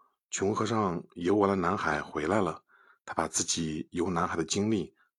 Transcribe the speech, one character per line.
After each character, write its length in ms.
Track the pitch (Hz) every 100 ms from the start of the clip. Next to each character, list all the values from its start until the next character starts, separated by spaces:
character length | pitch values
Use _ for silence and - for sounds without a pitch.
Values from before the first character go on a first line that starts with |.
| _ _ _
穷 240 | - 98
和 120 | 107 107
尚 360 | 113 98 85 -
游 220 | - 87 104
完 120 | 98
了 80 | 98
南 200 | 85 101
海 260 | 80 76
回 240 | - 78 78
来 160 | 107
了， 200 | 87 80 _ _ - _ -
他 80 |
把 120 | - 80
自 160 | -
己 460 | 85 - 80 78 -
游 200 | 85 90
南 180 | 85 87
海 80 | 85
的 80 |
经 260 | 80 101 107
历 240 | 107 76 _ _